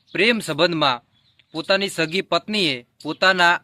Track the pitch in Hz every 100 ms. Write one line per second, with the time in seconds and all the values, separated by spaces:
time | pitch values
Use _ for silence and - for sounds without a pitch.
0 | _ 151 214 233 - 147 175 170 147 120
1 | _ _ _ _ _ 156 160 196 196 -
2 | 160 180 - 170 - 214 170 127 120 _
3 | 147 160 185 185 175 175